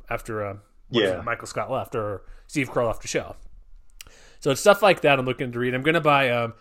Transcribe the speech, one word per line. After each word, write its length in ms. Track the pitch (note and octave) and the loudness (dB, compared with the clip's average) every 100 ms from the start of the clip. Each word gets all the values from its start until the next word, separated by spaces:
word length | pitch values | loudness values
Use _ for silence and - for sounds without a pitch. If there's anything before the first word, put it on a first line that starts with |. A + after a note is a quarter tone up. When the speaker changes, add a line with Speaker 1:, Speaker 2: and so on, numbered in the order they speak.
| - | -8
Speaker 1:
after, 360 | A#2 - G#2+ G2+ | -8 -6 -6 -6
uh, 80 | G2+ - _ - | -8 -16 _ -4
what 160 | A#2 | 0
is 60 | G2 | 2
Speaker 2:
Yeah. 100 | F2+ | 0
Speaker 1:
it, 60 | A2+ | -4
Michael 220 | A#2 A2 | -6 -6
Scott 220 | - G#2+ | -8 -4
left, 260 | B2+ G2 A#2+ | -6 -4 -6
or 260 | G#2 G2 - - - | -6 -8 -12 -20 -8
Steve 220 | D3 C3 | -6 -2
Carell 180 | C#3 A#2 | -2 -2
left 140 | G#2 | -2
the 60 | - | -4
show. 260 | D3 - - - - - - - - - - - - | -6 -6 -12 -18 -20 -20 -20 -20 -20 -20 -20 -20 -6
So 120 | D3 | -2
it's 100 | C3+ | 4
stuff 200 | G#3 G3 | 6 6
like 200 | G#3 E3+ | 6 4
that 160 | D3 C#3 | 4 4
I'm 60 | B2+ | 2
looking 260 | B2 C3 | -4 -4
to 60 | A#2+ | -2
read. 140 | B2 | -2
I'm 100 | B2+ | 0
gonna 180 | C#3 E3 | 0 2
buy, 280 | D3+ C#3+ C3+ | 4 4 4
um, 240 | A#2+ A#2 - | 0 -2 -6